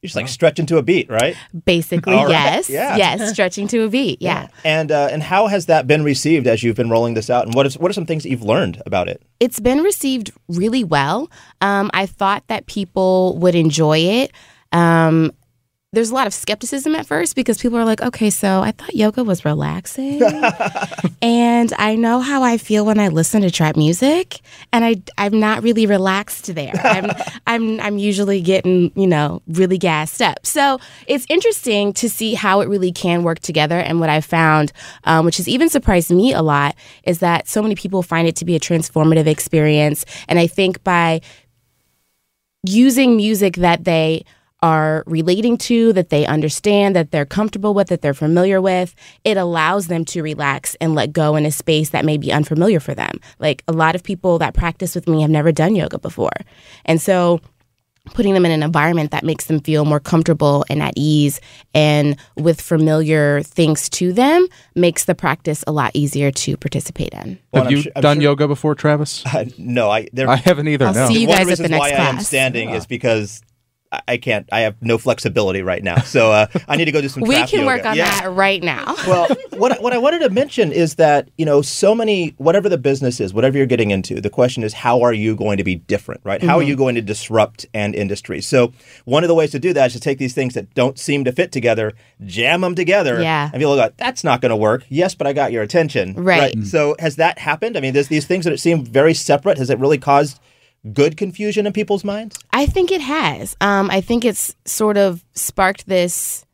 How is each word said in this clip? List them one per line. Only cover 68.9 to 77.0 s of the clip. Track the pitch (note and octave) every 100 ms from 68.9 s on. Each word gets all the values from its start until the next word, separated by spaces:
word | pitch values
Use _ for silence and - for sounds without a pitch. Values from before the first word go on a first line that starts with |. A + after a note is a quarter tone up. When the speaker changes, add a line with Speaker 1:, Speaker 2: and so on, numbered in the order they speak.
| D3 D3 - C3
Speaker 1:
Uh, | C#3 A#2+ -
no, | A#2+ A#2+ G#2+
I, | G#2+ A2
there | A#2+ C3
Speaker 3:
I | B2+
haven't | - D#3 D3+
either, | D3 B2
Speaker 2:
I'll |
Speaker 3:
no. | G2+ B2+
Speaker 2:
see | A3
you | A3+
Speaker 1:
One | F#3+
of | F#3
Speaker 2:
guys | F3+
Speaker 1:
the |
Speaker 2:
at | E3+
the |
Speaker 1:
reasons |
Speaker 2:
next | D#3+
Speaker 1:
why | C#3+
I | C#3 C#3+
am |
Speaker 2:
class. | C3 -
Speaker 1:
standing | C3+ C3 A#2+ A2+
Speaker 3:
Yeah. | A2+
Speaker 1:
is | A2
because | A#2+ B2 A2+ G2+ - _ _ _ _ _
I, | - -
I | B2
can't, | C3 G#2+ G2
I | G#2+
have | A2 G#2+
no | A2+ A2+
flexibility | - A#2 A#2+ G2 G2+ F#2+
right | F#2 F2+
now. | F#2+ F2
So, | - C3 A2+
uh, | G#2+ G#2+ - -
I | D3
need | D#3+
to |
go | D3+